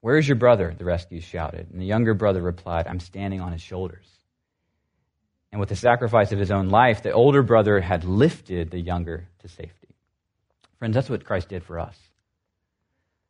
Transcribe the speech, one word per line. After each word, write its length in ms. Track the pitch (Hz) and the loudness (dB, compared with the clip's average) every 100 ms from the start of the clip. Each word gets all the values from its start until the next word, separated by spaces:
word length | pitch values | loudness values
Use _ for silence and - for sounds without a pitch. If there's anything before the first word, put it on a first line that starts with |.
"Where 160 | 113 151 | 0 2
is 100 | 143 | 2
your 100 | 123 | 4
brother?" 380 | 123 113 87 80 | 4 4 2 -4
the 100 | 87 | -4
rescues 360 | 87 - 85 | -4 -6 -14
shouted. 480 | 82 87 78 85 87 | -12 -8 -8 -10 -14
And 100 | 87 | -10
the 60 | 92 | -4
younger 280 | 110 113 | 0 2
brother 260 | 104 104 92 | 2 0 0
replied, 460 | 90 87 90 85 82 | -2 -6 -6 -4 -4
"I'm 120 | 87 | -8
standing 440 | - 95 98 95 | -10 -10 -8 -8
on 100 | 87 | -8
his 80 | 85 | -10
shoulders." 460 | - 92 92 - _ _ _ _ _ _ _ _ _ _ _ _ _ _ _ | -12 -10 -10 -12 _ _ _ _ _ _ _ _ _ _ _ _ _ _ _
And 80 | 104 | -8
with 80 | 98 | -6
the 80 | 98 | 0
sacrifice 560 | 120 120 120 113 98 | 2 2 2 2 2
of 80 | 98 | 0
his 100 | 98 | 0
own 180 | 101 95 | 0 2
life, 320 | 104 127 107 | 4 4 2
the 80 | 104 | 0
older 300 | - 135 143 | 4 6 4
brother 380 | 120 113 104 104 | 4 4 4 2
had 240 | 87 90 | 0 -4
lifted 680 | 90 98 156 - - 90 82 | -2 2 2 0 -8 -8 -6
the 80 | 90 | -8
younger 480 | 87 87 82 82 87 _ | -6 -4 -6 -10 -14 _
to 100 | 87 | -20
safety. 460 | - 87 _ _ _ _ _ _ _ _ _ _ _ | -20 -20 _ _ _ _ _ _ _ _ _ _ _
Friends, 160 | 113 | -2
that's 140 | 113 135 | -2 -2
what 160 | 113 | -8
Christ 240 | - 98 - | -4 -6 -6
did 140 | 95 | -12
for 160 | - 85 | -12 -10
us. 180 | 82 - _ _ _ _ _ _ _ _ _ _ _ _ | -10 -14 _ _ _ _ _ _ _ _ _ _ _ _